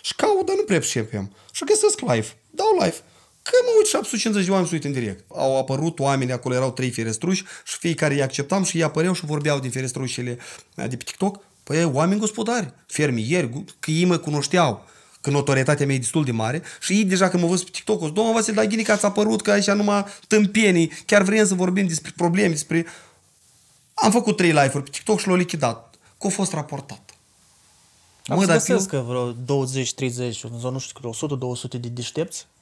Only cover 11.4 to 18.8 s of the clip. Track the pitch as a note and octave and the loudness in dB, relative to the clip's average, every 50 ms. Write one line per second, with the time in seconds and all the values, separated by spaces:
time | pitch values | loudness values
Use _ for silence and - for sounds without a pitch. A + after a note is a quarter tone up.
11.4 | - _ _ _ - - C#3+ D#3+ E3+ E3 B2+ C#3 D#3+ F3+ G3 G#3+ A3 G#3 - - | -16 _ _ _ -8 -2 0 0 0 2 2 2 2 2 2 0 -2 -4 -4 -4
12.4 | A3 A3+ A#3+ A#3+ F#3+ C3+ - _ _ - - - D3+ C#3+ B2 A2+ A2 A#2 E3+ F3+ | -4 -2 -2 -2 -4 -6 -12 _ _ -8 -2 0 0 0 0 0 0 0 0 0
13.4 | F3 A#2+ A#2+ C#3+ G2+ - - - - - D#3 D#3+ F3+ F3+ F3 D#3+ E3 D3+ D3 D3 | 0 -2 -4 -10 -12 -14 -16 -10 -4 -2 0 2 4 4 2 2 0 -2 -2 -2
14.4 | C#3+ - - F3+ E3+ C3+ G#2 - - - - - - _ - - - C#3+ C#3 C#3+ | -2 2 2 4 4 2 0 -2 -8 -20 -20 -20 -20 _ -16 -8 -4 0 0 0
15.4 | C#3 C#3 C3+ C3 C3 C#3 D3+ C#3 C#3+ C#3 C3+ C3 A#2+ - - E3 D3+ B2 A#2 A2 | 2 2 2 2 4 2 2 2 2 0 0 0 -2 -2 0 0 0 0 0 -2
16.4 | A2 A2+ C3+ E3 - - - - - - F#3 G#3 A3 F#3 F#3+ F3+ F#3+ F#3 F#3 F3 | -2 -2 -4 -6 -8 -12 -14 -8 -4 0 2 2 4 4 4 4 4 4 4 4
17.4 | F3 E3 F#3 F3 F3+ - - - - - G#3+ F3 E3+ D3+ D#3 G3+ A3 A3+ A3+ A#3 | 2 4 2 0 -2 -4 -10 -8 -2 -2 -2 -2 -2 -2 0 0 2 2 2 2
18.4 | G#3+ A3+ G#3+ G#3 A3 G#3 A3 A3 | 0 0 0 0 0 0 0 0